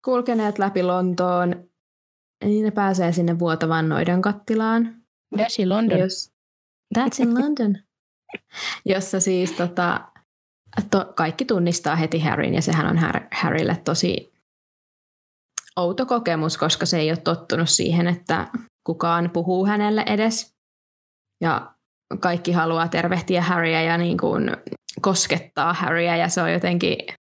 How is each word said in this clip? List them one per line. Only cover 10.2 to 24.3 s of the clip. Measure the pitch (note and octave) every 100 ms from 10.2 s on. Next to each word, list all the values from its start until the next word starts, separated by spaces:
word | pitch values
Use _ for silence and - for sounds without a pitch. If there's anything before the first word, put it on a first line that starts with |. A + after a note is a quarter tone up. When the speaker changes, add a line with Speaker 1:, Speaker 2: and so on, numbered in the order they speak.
| _ _ _ _ _ - G3
Speaker 1:
to-, | G3 F#3 -
kaikki | E3 E3
tunnistaa | B3+ G#3 F3 E3+ - D#3+
heti | D#3+ E3
Harryn, | D#3 - -
ja | -
sehän | - D#3+ D#3
on | E3
Har-, | E3 - -
Harrylle | - E3 D#3 - E3+
tosi | - E3+ F3+ - - _ _ _ _ _ _ _ _ _ _ _ _ - - -
outo | F3 G3 B3+
kokemus, | A#3+ A3+ E3 D#3 -
koska | D#3 - F3
se | E3+
ei | D#3
ole | E3
tottunut | - E3+ - - E3+
siihen, | - - E3+ E3+
että | F3 - D#3+ - - - _
kukaan | - E3 E3+ E3+ E3+
puhuu | F3 F3 F#3 G3
hänelle | G#3 G#3 G#3+ -
edes. | G#3 A3 A3+ - _ _ _ _ _ _ _ _ _
Ja | E3+ D3 - _ _ _ _ -
kaikki | F#3 F3 F3
haluaa | F3 E3 E3 E3+
tervehtiä | F3 E3+ F3+ - F3+
Harryä | F3 F3 E3 E3
ja | E3 E3+
niin | F3 E3+
kuin | E3+